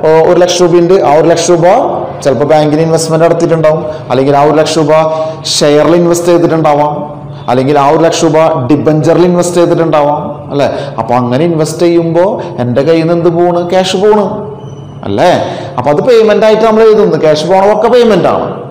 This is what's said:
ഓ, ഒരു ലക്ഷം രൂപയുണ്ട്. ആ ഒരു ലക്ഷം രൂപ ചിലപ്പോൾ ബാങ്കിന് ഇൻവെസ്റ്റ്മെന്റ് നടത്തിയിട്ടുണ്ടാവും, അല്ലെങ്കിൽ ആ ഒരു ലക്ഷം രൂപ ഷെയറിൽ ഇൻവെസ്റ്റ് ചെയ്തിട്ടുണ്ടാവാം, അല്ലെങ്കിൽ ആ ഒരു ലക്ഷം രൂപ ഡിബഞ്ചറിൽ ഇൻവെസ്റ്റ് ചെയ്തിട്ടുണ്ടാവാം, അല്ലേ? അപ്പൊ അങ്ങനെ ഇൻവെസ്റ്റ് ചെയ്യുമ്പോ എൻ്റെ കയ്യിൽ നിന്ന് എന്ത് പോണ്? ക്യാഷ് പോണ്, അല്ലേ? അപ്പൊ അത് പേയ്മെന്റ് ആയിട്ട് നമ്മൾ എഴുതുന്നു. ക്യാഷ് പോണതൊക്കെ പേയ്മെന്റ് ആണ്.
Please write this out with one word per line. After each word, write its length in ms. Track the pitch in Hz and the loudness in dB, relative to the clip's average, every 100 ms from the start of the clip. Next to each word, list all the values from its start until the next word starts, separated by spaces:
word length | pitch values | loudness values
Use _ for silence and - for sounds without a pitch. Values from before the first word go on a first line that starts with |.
| 160 | 2
ഓ, 40 | 160 160 | 2 2
ഒരു 80 | 175 | 2
ലക്ഷം 260 | 175 175 180 | 2 2 2
രൂപയുണ്ട്. 280 | 175 170 190 131 | 2 2 2 2
ആ 40 | 151 | 2
ഒരു 80 | 160 | 2
ലക്ഷം 220 | 170 - | 0 0
രൂപ 120 | 170 175 226 339 - - - | 2 2 2 0 -6 -8 -6
ചിലപ്പോൾ 260 | 143 123 147 | -2 -2 0
ബാങ്കിന് 300 | 156 151 151 160 | 2 2 0 0
ഇൻവെസ്റ്റ്മെന്റ് 380 | 160 - 160 165 | -2 -2 0 0
നടത്തിയിട്ടുണ്ടാവും, 580 | 165 165 165 156 156 - - - | 0 0 2 0 0 -4 -12 -4
അല്ലെങ്കിൽ 260 | 123 135 143 | -2 2 2
ആ 60 | 147 | 2
ഒരു 80 | 151 | 2
ലക്ഷം 220 | 151 165 | 0 0
രൂപ 120 | 147 156 160 160 156 147 - - | 2 2 2 -2 -6 -8 -6 -2
ഷെയറിൽ 400 | 156 147 147 175 | 2 2 2 2
ഇൻവെസ്റ്റ് 280 | 175 170 175 | 2 0 2
ചെയ്തിട്ടുണ്ടാവാം, 600 | 170 165 160 156 147 147 151 - - - - - | 2 2 0 0 0 0 -4 -10 -12 -16 -12 -4
അല്ലെങ്കിൽ 280 | 127 131 147 | -2 0 2
ആ 80 | 139 | 2
ഒരു 80 | 156 160 | 2 0
ലക്ഷം 220 | - 165 | 0 0
രൂപ 100 | 156 160 160 123 | 2 0 -2 -2
ഡിബഞ്ചറിൽ 540 | 147 156 156 160 160 180 | 0 0 0 2 2 2
ഇൻവെസ്റ്റ് 260 | 175 175 175 | 2 0 0
ചെയ്തിട്ടുണ്ടാവാം, 600 | 175 170 165 156 143 147 110 - - | 0 2 0 0 0 -2 -6 -12 -8
അല്ലേ? 160 | 143 131 - 139 - | -2 -2 -2 -8 -8
അപ്പൊ 160 | - | -2
അങ്ങനെ 300 | 120 120 127 | -2 0 0
ഇൻവെസ്റ്റ് 420 | 170 160 156 - 175 | 0 0 -4 0 0
ചെയ്യുമ്പോ 540 | 170 165 165 185 254 - - | 2 0 0 0 -2 -8 -6
എൻ്റെ 240 | 123 123 | -2 -2
കയ്യിൽ 240 | 143 165 160 | 2 0 0
നിന്ന് 80 | |
എന്ത് 160 | 170 170 165 | 0 0 0
പോണ്? 320 | 175 175 175 | 0 0 -2
ക്യാഷ് 260 | 185 185 190 | -2 0 0
പോണ്, 280 | 208 214 190 - - - - - - - - | 2 2 0 -6 -12 -14 -16 -16 -16 -12 -6
അല്ലേ? 220 | 101 175 135 - - - - | 0 0 0 -2 -8 -8 -4
അപ്പൊ 120 | 143 | -2
അത് 100 | 147 196 | 0 2
പേയ്മെന്റ് 380 | 226 220 202 220 | 2 4 2 2
ആയിട്ട് 180 | 214 226 | 2 2
നമ്മൾ 140 | 220 | 4
എഴുതുന്നു. 340 | 220 208 208 156 156 | 4 4 2 0 0
ക്യാഷ് 200 | 151 170 | 0 0
പോണതൊക്കെ 420 | 190 196 214 226 | 0 2 0 2
പേയ്മെന്റ് 400 | 247 233 190 147 | 2 2 2 0
ആണ്. 180 | 95 - - - | -2 -6 -10 -14